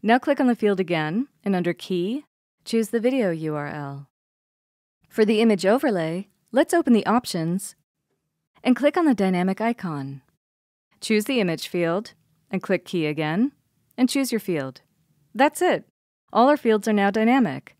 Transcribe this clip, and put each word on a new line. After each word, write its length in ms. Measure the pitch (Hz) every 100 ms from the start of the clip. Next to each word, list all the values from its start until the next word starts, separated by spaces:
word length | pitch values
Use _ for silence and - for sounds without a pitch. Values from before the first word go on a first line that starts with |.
Now 160 | 202 240
click 200 | - 277
on 60 | 262
the 100 | 233
field 240 | 208 190
again, 500 | 175 170 151 185 277 _
and 120 | - 185
under 180 | 175
Key, 520 | 170 - 185 180 269 - _ _ _
choose 260 | - 226 220
the 100 | 233
video 320 | 226 262 202
U 240 | 165 156 151
R 100 | 147
L. 420 | 151 143 139 143 _ _ _ _ _ _ _ _ _ _
For 160 | - 214
the 160 | 214
image 240 | 226 202 185
overlay, 640 | 240 294 190 160 170 196 _ _
let's 240 | 254 320 339
open 180 | 294
the 140 | 220 -
options 680 | 214 - 180 160 185 - - _ _ _ _ _ _ _ _
and 120 | - 247
click 220 | 294 330
on 80 | 320
the 100 | 233
dynamic 440 | 190 180 185 190
icon. 600 | 220 233 180 147 135 139 _ _ _ _ _ _ _ _
Choose 240 | - 214 214
the 140 | 254
image 280 | 185 160 -
field, 460 | 180 165 175 233 _ _ _ _
and 100 | 185
click 240 | - 180 -
Key 220 | 180 151
again, 440 | 151 151 170 269 _ _ _ _ -
and 100 | 254
choose 240 | 277 262
your 100 | 226
field. 400 | - 165 131 127 _ _ _ _ _
That's 260 | 208 285 294
it! 260 | 359 208 - _ _ _ _
All 180 | 208 254
our 60 | 294
fields 320 | 240 214 208
are 60 |
now 160 | 208 196
dynamic. 680 | 208 220 262 208 135 - _